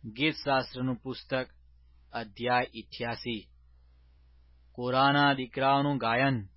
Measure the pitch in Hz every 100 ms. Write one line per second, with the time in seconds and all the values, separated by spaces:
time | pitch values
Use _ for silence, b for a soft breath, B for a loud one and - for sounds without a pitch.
0 | 117 107 151 147 143 135 123 127 131 123
1 | 135 120 - 131 127 - - - - -
2 | - 117 110 98 117 123 127 113 - -
3 | 117 117 123 110 - - - - - _
4 | _ - _ - - - - - 123 131
5 | 139 143 143 139 127 - 135 139 143 139
6 | 117 117 135 127 98